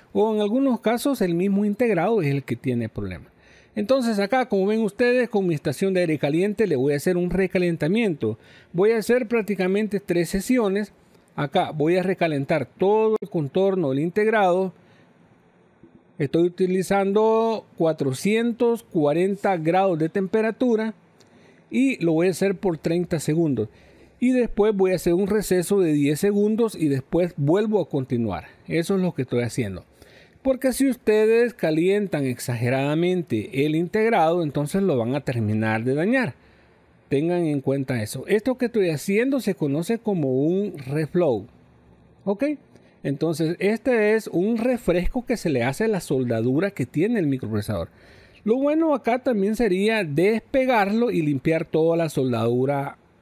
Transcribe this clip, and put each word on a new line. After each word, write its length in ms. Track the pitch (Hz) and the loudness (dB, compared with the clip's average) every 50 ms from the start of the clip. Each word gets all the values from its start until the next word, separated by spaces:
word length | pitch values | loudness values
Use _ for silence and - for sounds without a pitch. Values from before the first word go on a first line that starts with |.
| - _ | -20 _
o 220 | - 202 208 226 220 | -2 0 0 2 2
en 60 | 208 | 0
algunos 400 | 208 202 220 269 277 269 240 - | 0 0 0 0 2 2 0 0
casos 400 | - 214 240 233 - 285 269 - | 0 0 -2 0 0 -2 0 0
el 140 | 196 175 170 | 0 0 0
mismo 300 | 170 185 202 196 196 214 | 0 0 0 2 2 0
integrado 580 | 208 208 - 247 233 202 170 220 226 233 208 | 0 0 0 0 0 2 2 2 2 0 0
es 60 | 156 139 | 0 0
el 160 | 139 139 - | -2 -2 -2
que 120 | - 120 | -4 -6
tiene 320 | - - 131 123 120 113 107 | -4 -2 -2 -2 -2 -4 -4
problema. 380 | - 113 101 92 90 78 82 - _ _ _ _ - - _ _ - | -6 -8 -8 -8 -10 -12 -16 -20 _ _ _ _ -20 -20 _ _ -6
Entonces 460 | 214 208 - 262 277 240 233 220 202 | -6 0 0 0 2 2 0 0 0
acá, 280 | 202 196 262 262 240 254 | 0 0 0 0 0 0
como 180 | 208 196 190 | 0 0 0
ven 140 | 202 220 226 | 2 0 0
ustedes, 480 | 226 190 - - 247 247 247 254 240 220 | 0 -2 -2 0 0 2 2 2 0 0
con 180 | - 202 190 | 0 0 0
mi 80 | 175 160 | 0 -2
estación 380 | 143 - 156 135 - 196 196 190 | -2 -4 -6 -4 -2 -2 0 0
de 60 | 180 | 0
aire 180 | 180 160 156 - | 0 0 0 -2
caliente 500 | - 143 151 165 190 214 202 - 220 185 | 0 0 0 0 0 0 0 0 0 0
le 80 | 147 | 2
voy 180 | 127 131 147 143 | 0 2 0 0
a 20 | |
hacer 200 | 143 - 185 185 | 0 0 0 0
un 140 | 175 180 175 | 0 0 0
recalentamiento. 1080 | 175 185 190 180 - 185 180 175 170 156 156 151 196 233 233 196 156 - 117 107 110 - - - - - - _ | 0 0 -2 0 0 0 0 0 0 -2 -2 0 0 0 0 -2 -2 -2 -4 -4 -4 -6 -12 -20 -20 -20 -20 _
Voy 200 | - 170 202 220 | -2 0 2 2
a 60 | 233 220 | 2 0
hacer 280 | 196 - 240 247 247 | 2 0 0 0 0
prácticamente 760 | 202 240 226 196 208 202 180 185 185 190 208 220 196 208 190 | 0 -2 -2 -2 -2 -2 -2 0 0 0 0 0 -2 -4 -6
tres 300 | - - 170 175 165 - | -4 -2 0 0 0 -2
sesiones. 600 | - 196 - - 254 254 220 190 190 208 208 - - _ _ _ _ - _ _ - | -4 -6 0 0 0 2 2 0 0 -2 -4 -6 -10 _ _ _ _ -20 _ _ -8
Acá 380 | 156 147 139 - 185 151 - | -8 -6 -2 0 -2 -2 -2
voy 240 | 151 151 147 165 180 | -2 -2 0 2 2
a 60 | 185 | 2
recalentar 640 | 180 190 180 - 175 165 151 139 139 - 170 147 127 | 0 0 0 0 0 0 0 -2 -2 0 -2 -2 -2
todo 500 | - _ - 185 196 214 220 220 220 214 - | -6 _ -2 0 2 2 2 2 2 0 -2
el 80 | 208 - | -4 -4
contorno 600 | - 170 147 135 - 185 190 196 190 185 165 135 | -4 -4 -4 -2 0 0 2 2 2 0 0 0
del 100 | 135 139 | 0 0
integrado. 720 | 156 180 - 208 214 220 226 214 196 180 175 185 190 185 - - _ _ - _ - _ _ _ _ _ _ _ _ _ _ _ _ _ _ _ - - _ - _ _ _ - | -2 -2 0 0 0 2 2 4 4 4 2 2 0 -2 -6 -12 _ _ -20 _ -20 _ _ _ _ _ _ _ _ _ _ _ _ _ _ _ -20 -20 _ -20 _ _ _ -6
Estoy 300 | 147 131 - 165 175 180 | -6 -2 2 2 2 2
utilizando 1160 | 175 - 185 180 185 190 180 - 196 196 196 196 196 214 220 220 220 220 226 226 220 202 - - - | 2 0 0 0 0 -2 0 0 0 0 0 2 2 2 4 4 4 2 2 0 -2 -4 -8 -12 -4
cuatrocientos 1080 | - 165 160 156 - 139 135 131 - - 190 214 226 233 240 226 - 247 233 233 226 | -2 0 0 0 0 -2 -2 -2 -2 0 0 0 2 0 -2 0 0 0 0 0 -2
cuarenta 720 | - _ - 170 147 143 147 170 185 196 196 190 - 202 190 | -6 _ -2 0 2 2 2 2 0 0 -2 -2 0 -2 0
grados 440 | 165 156 165 175 185 196 190 170 151 | 0 0 2 2 4 4 2 2 0
de 80 | 160 160 | -2 -2
temperatura 840 | - 202 190 185 - 220 220 226 220 - 262 247 226 214 220 220 214 _ _ _ _ _ - _ _ - - - - _ _ - | -2 -2 -4 0 0 0 0 0 -2 0 0 2 2 0 0 -4 -6 _ _ _ _ _ -20 _ _ -20 -20 -20 -20 _ _ -4
y 340 | - 233 269 269 220 - 165 | 0 0 2 2 0 0 0
lo 60 | 170 | 0
voy 160 | 156 160 175 | 2 2 2
a 40 | 190 | 0
hacer 240 | 160 - 190 196 196 | 0 0 0 0 0
por 200 | 170 - 185 165 | 0 -2 -2 -2
treinta 440 | 143 - 165 165 175 175 - 175 147 | -2 -2 -2 0 0 0 -2 -2 -4
segundos. 480 | - 151 156 170 170 151 127 110 104 - - - - - - - - - _ - | -2 0 0 2 2 0 0 -2 -2 -6 -6 -20 -20 -20 -20 -20 -20 -20 _ -2
Y 140 | 240 254 | 0 2
después 420 | 254 254 233 - - - 202 220 214 | 2 2 2 0 0 2 2 2 4
voy 160 | 190 190 185 | 2 2 2
a 60 | 185 | 2
hacer 180 | 156 - 180 170 | 0 0 2 2
un 140 | 180 202 185 | 2 2 2
receso 500 | 208 214 180 - 185 180 165 - 202 196 | 0 -2 0 2 0 0 2 2 2 2
de 140 | 180 160 | 2 2
diez 260 | 151 147 143 139 151 147 | 2 2 2 2 0 2
segundos 560 | 196 208 208 202 208 214 220 208 233 214 - | 0 0 2 2 2 2 2 0 0 -2 -2
y 140 | - 160 143 | -2 0 0
después 460 | 139 135 - - - 165 180 170 - | 0 -2 -4 -2 0 0 0 0 -2
vuelvo 440 | - 139 151 175 208 226 214 214 196 | -2 2 2 2 2 2 2 0 0
a 80 | 156 - | 0 0
continuar. 580 | - 139 131 - 127 117 117 104 90 76 - - - _ - | -2 -4 -2 -2 -2 -2 -2 -2 -4 -6 -8 -14 -20 _ -10
Eso 300 | - 156 165 165 - 196 | -4 -4 -4 0 0 0
es 40 | 190 | 0
lo 140 | 185 175 - | 0 -2 -2
que 80 | - | -4
estoy 220 | 127 - 131 120 120 | -6 -2 -2 -2 -2
haciendo. 400 | 117 - - 113 98 92 82 - _ _ _ - - - - - _ _ _ | -2 -4 -4 -4 -4 -6 -12 -16 _ _ _ -20 -20 -20 -20 -20 _ _ _
Porque 300 | - 269 262 247 - 262 | -2 -2 -2 0 0 -2
si 160 | 233 - 277 269 | 0 2 0 0
ustedes 640 | 233 - - 214 214 214 220 220 226 233 240 233 240 | 0 0 0 2 2 4 4 4 4 4 2 0 -2
calientan 720 | - 180 160 156 160 170 190 196 208 208 185 - 147 135 | -2 -2 0 0 2 2 2 2 0 0 -2 -2 -2 -2
exageradamente 1400 | 127 123 - - - 120 113 123 120 131 131 139 147 151 160 175 180 180 180 165 - 117 107 95 - - 139 143 | -2 -4 -6 -6 -6 -4 -2 0 0 0 0 0 0 0 0 0 0 0 -2 -2 -2 -4 -4 -4 -4 -2 -2 0
el 120 | 156 151 | 0 0
integrado, 640 | 160 175 165 - 214 220 233 233 185 160 160 175 180 | -2 -2 -2 -2 0 0 2 2 2 2 2 2 0
entonces 400 | 165 147 - - 147 147 - 196 | -2 -2 -2 -4 -4 -2 -2 0
lo 140 | 196 185 143 | 0 2 0
van 180 | 120 110 117 135 | 0 0 0 -2
a 60 | 147 | -2
terminar 640 | - - 123 117 107 104 107 107 110 110 110 110 117 | -4 -4 -4 -2 -2 0 0 0 0 0 0 0 0
de 100 | 127 135 | -2 -2
dañar. 400 | 151 170 214 254 262 233 147 - _ _ _ _ _ _ _ _ _ _ _ _ _ _ - | 0 0 0 0 0 -2 -2 -6 _ _ _ _ _ _ _ _ _ _ _ _ _ _ -4
Tengan 380 | 139 139 160 170 175 175 170 | -2 0 0 0 0 0 0
en 140 | 151 147 139 | -2 -2 -2
cuenta 420 | - 135 135 139 131 - 127 113 | -2 -2 -2 -2 -2 -2 -4 -4
eso. 220 | 107 - - 135 - | -4 -6 -8 -10 -4
Esto 320 | 170 190 220 - 254 247 - | 0 0 0 0 -2 -2 -2
que 80 | 247 | -2
estoy 240 | 233 - 220 185 170 | -2 0 0 0 0
haciendo 480 | 156 143 - 196 196 214 247 277 285 254 | 0 -2 -2 0 0 0 2 0 0 -2
se 160 | - 202 180 | -2 -2 -2
conoce 440 | - 160 139 139 156 175 - 233 220 | -2 -2 -2 -2 -2 -2 -2 -4 -4
como 440 | - 214 196 170 143 131 127 131 | -2 -4 -2 0 0 0 0 0
un 360 | 147 160 180 196 208 202 180 147 | 2 2 0 0 -2 -4 -6 -10
reflow. 680 | 131 127 143 156 156 - - 180 175 143 117 98 101 - - - _ _ _ _ _ - - _ _ _ _ _ - | -10 -6 -4 -4 -4 -2 0 0 2 2 0 0 -4 -10 -20 -20 _ _ _ _ _ -20 -20 _ _ _ _ _ -4
¿Ok? 200 | 190 208 196 277 302 294 - _ _ - - - _ _ _ - | -4 -2 -2 -2 -2 -4 -6 _ _ -20 -20 -20 _ _ _ -6
Entonces, 520 | 147 139 - 160 165 165 151 160 156 170 - | -6 -4 -2 -2 -2 0 0 -2 -2 -2 0
este 540 | 180 202 226 220 - 269 247 220 208 208 220 | 0 0 0 0 0 0 2 2 2 2 2
es 120 | 220 - | 0 -2
un 320 | - - 165 185 220 240 214 | -2 -2 -2 0 0 0 0
refresco 640 | 220 262 247 226 - 185 170 180 175 - - 247 - | 0 -2 -2 0 0 0 0 2 0 0 -2 -4 -4
que 120 | - 233 | -4 -4
se 140 | - - 175 | -2 -2 -2
le 120 | 139 120 | 0 0
hace 220 | 117 131 139 - 220 | 0 -2 -2 -2 -2
a 40 | 226 | 0
la 120 | 214 175 | -2 -2
soldadura 720 | - - 156 131 127 120 117 113 113 127 131 160 196 202 | -2 -2 -2 -2 0 0 0 0 0 0 0 0 0 -2
que 120 | 196 - 127 | -2 -4 -8
tiene 360 | - - 147 180 226 247 208 | -4 -2 -2 0 0 0 0
el 80 | 165 143 | 0 0
microprocesador. 600 | 135 127 - 107 110 104 - - 104 87 80 - - - - - - - - - - - - | -2 -2 -4 -4 -4 -4 -4 -4 -4 -6 -6 -8 -12 -20 -20 -20 -20 -20 -20 -20 -20 -8 -2
Lo 120 | 208 233 | -2 0
bueno 360 | 269 277 285 302 320 330 311 | 2 2 0 0 2 2 0
acá 280 | 285 233 - 233 247 254 | 0 0 0 -2 -2 0
también 340 | - 269 240 202 190 208 220 | 0 -2 0 0 0 -2 0
sería 480 | 208 240 202 180 190 202 214 220 220 | 0 0 0 0 0 0 0 0 0
despegarlo 1080 | 185 151 139 160 180 208 226 220 - - - 269 262 254 247 214 196 202 214 226 240 240 | -2 -2 0 2 2 2 2 0 -4 -2 -2 0 2 2 2 2 2 2 0 0 0 0
y 100 | 180 170 | 0 0
limpiar 420 | 156 147 143 127 - 160 160 160 160 | 0 0 -2 0 0 0 0 0 -2
toda 320 | - - 156 160 165 165 | -2 0 2 2 2 2
la 120 | 170 165 151 | 0 -2 -2
soldadura 880 | - 147 131 131 117 113 113 120 120 123 131 135 143 139 139 139 - _ _ _ _ _ | -2 -2 -2 0 0 0 0 0 2 0 0 0 -2 -2 -4 -6 -10 _ _ _ _ _